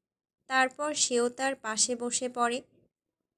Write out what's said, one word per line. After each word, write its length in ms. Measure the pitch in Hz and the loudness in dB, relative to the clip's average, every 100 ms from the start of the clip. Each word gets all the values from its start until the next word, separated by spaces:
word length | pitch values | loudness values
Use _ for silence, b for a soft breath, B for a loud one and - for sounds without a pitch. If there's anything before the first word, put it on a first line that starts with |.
| _ _ _ _ - | _ _ _ _ -2
তারপর 400 | 262 254 254 294 | 2 2 0 -4
সেও 320 | 294 - 247 240 | 0 0 2 0
তার 260 | 247 269 | 0 -2
পাশে 380 | 269 - 220 - 240 | -2 -4 0 0 0
বসে 320 | 240 240 254 | -2 -2 -2
পড়ে। 300 | 247 240 247 - _ _ _ _ _ _ | 0 0 0 -6 _ _ _ _ _ _